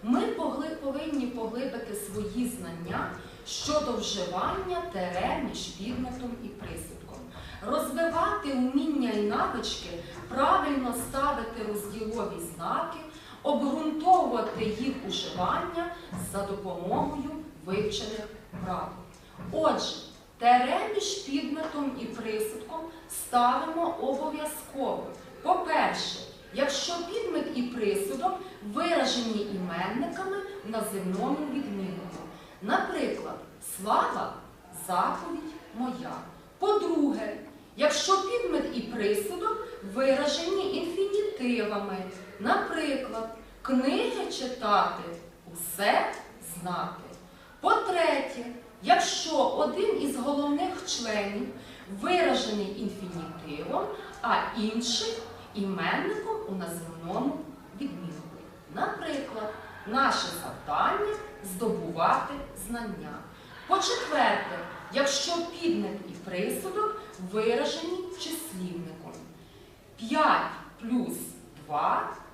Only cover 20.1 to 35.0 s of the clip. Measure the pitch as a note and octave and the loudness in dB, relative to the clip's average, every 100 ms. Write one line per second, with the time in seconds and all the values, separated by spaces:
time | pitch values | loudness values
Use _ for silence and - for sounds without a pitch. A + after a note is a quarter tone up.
20.1 | - - - A#3 B3 B3+ F4+ G#4+ G#4 - | -18 -20 2 8 8 8 2 2 0 0
21.1 | - C#4 C#4 - D4+ D#4 D4 C#4 - A#3 | -4 0 0 0 -2 -2 -2 -2 -2 -6
22.1 | A3+ A3 G#3+ G#3+ - - D#4+ D#4+ - - | -6 -2 -2 -2 -4 -8 -8 -8 -12 -10
23.1 | - - B3 A#3+ C4+ D#4+ E4 E4+ - C4+ | -8 2 6 6 6 2 2 0 2 0
24.1 | C#4+ D#4 D4+ D4+ - - C#4 B3 F#3 - | 0 0 -2 -4 -6 -8 -2 0 0 -4
25.1 | - - - D4+ F4+ - D#4 - - - | -10 -16 -4 2 4 4 4 4 0 -4
26.1 | - - - - F#3+ D4 - - E4+ F4 | -6 -10 -14 -10 0 2 2 -2 -2 -2
27.1 | A4 F#4+ D4+ - B3 A#3+ B3 G3+ F#3+ - | -2 0 0 -2 -2 -2 0 2 2 0
28.1 | C4 F#4 F#4 - - G#3 A#3+ F4 E4+ B3+ | 0 0 0 -6 -10 -4 0 2 4 4
29.1 | B3 A3+ G#3 G3+ F#3+ F3+ F3+ F#3+ A#3+ - | 2 0 0 0 -2 -2 -2 -2 0 -2
30.1 | - F#4+ G4 - - G#3 A3+ G3+ G3 F3+ | -2 -2 -2 -4 -8 -4 -4 -2 -2 -2
31.1 | F#3+ B3 D4 D4 B3 G#3 G3 F#3 E3+ E3+ | 0 2 0 0 -2 -2 -4 -4 -6 -8
32.1 | E3 D#3+ - - - G3 F4+ - F4 - | -10 -12 -14 -18 -10 0 0 2 0 -2
33.1 | - - - - - - - G3 - - | -2 -6 -10 -12 -14 -12 -6 4 4 4
34.1 | - - - - - - - - F3+ | 0 -4 -8 -14 -20 -16 -12 -2 2